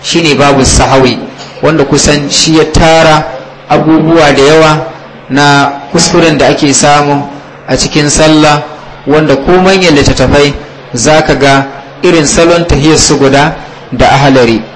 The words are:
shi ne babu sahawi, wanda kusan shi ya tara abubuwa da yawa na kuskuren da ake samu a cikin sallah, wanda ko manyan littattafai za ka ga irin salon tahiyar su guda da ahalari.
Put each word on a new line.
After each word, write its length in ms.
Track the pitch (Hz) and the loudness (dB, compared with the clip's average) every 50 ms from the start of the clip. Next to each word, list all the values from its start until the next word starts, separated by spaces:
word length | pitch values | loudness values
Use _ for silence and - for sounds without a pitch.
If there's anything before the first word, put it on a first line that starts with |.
| - | -10
shi 180 | - - 170 | -4 -4 -2
ne 120 | 170 156 143 | 0 0 0
babu 260 | 123 143 143 139 135 131 | 2 2 2 2 2 2
sahawi, 520 | 113 - 123 120 117 131 135 131 123 117 101 - - - - - - - - | 2 2 2 0 2 2 2 2 0 -2 -4 -8 -14 -16 -18 -20 -20 -14 -4
wanda 220 | - 147 156 160 139 | -2 -2 0 0 0
kusan 440 | - 151 143 - - 147 147 143 143 | 0 0 -2 0 0 -2 -2 -2 -4
shi 280 | - - - 165 160 160 | -4 -4 -2 0 2 0
ya 80 | 156 151 | 0 0
tara 520 | - - 170 160 160 165 160 160 151 151 151 - - - - - - - - - | 0 0 2 4 4 4 4 2 2 0 0 -4 -10 -12 -16 -18 -20 -20 -4 -2
abubuwa 640 | 151 147 151 156 160 156 151 160 165 165 156 143 139 | -2 0 2 2 2 2 2 2 2 2 4 2 2
da 60 | 131 135 | 2 2
yawa 280 | 143 156 160 160 156 156 151 - - - - - - - - - - | 2 4 4 4 2 2 0 -4 -8 -12 -16 -20 -20 -20 -20 -12 -6
na 420 | 131 139 143 147 143 139 139 139 - - - - | -2 0 2 2 2 2 0 -2 -4 -8 -14 -6
kuskuren 460 | - 175 - - - 175 165 165 151 139 | -4 -2 -2 0 0 0 2 2 0 0
da 100 | 185 156 | 0 0
ake 240 | 147 - - 147 135 | 0 0 -2 -2 0
samu 500 | - - 147 147 147 143 143 143 139 139 - - - - - - - - - | 0 0 2 2 2 0 0 -2 -4 -4 -8 -14 -18 -20 -20 -20 -20 -8 -6
a 60 | 131 131 | -4 -4
cikin 320 | - 156 - 156 147 147 | -4 -4 -2 -2 -2 -2
sallah, 520 | 143 - 160 156 156 156 151 151 151 151 143 - - - - - - - - - | 0 0 2 2 2 2 2 2 0 0 -4 -8 -16 -18 -20 -20 -20 -14 -4 0
wanda 280 | 139 156 156 - 180 | 0 0 2 0 0
ko 160 | - - - 180 185 | -2 0 0 0 2
manyan 380 | 185 185 190 190 185 170 151 | 2 2 2 2 2 2 2
littattafai 580 | 143 139 - 135 - 135 127 135 143 143 143 143 - - - - - - - - | 2 2 0 0 0 0 0 2 2 2 0 -2 -6 -12 -16 -20 -20 -20 -12 -8
za 280 | 123 113 147 156 156 | -4 0 2 2 2
ka 120 | 156 151 151 | 2 0 -2
ga 300 | 131 139 139 135 135 139 139 - - - - - - - | 0 2 2 2 2 0 -4 -10 -16 -18 -20 -18 -2 -2
irin 220 | 180 175 165 151 | 0 2 2 0
salon 400 | 139 - - 170 170 170 170 170 | 0 0 0 2 2 2 0 0
tahiyar 320 | - 156 139 139 156 156 143 | 0 -2 0 2 2 2 2
su 200 | - - 156 131 | 2 0 0 0
guda 380 | 135 135 131 139 143 156 160 - - - - - - - | 2 2 2 2 0 0 -4 -8 -14 -18 -20 -20 -16 -12
da 140 | - 123 131 | -2 0 2
ahalari. 560 | 127 120 139 139 143 135 131 123 117 113 107 107 - - | 2 2 2 2 2 4 2 2 2 0 -2 -4 -8 -16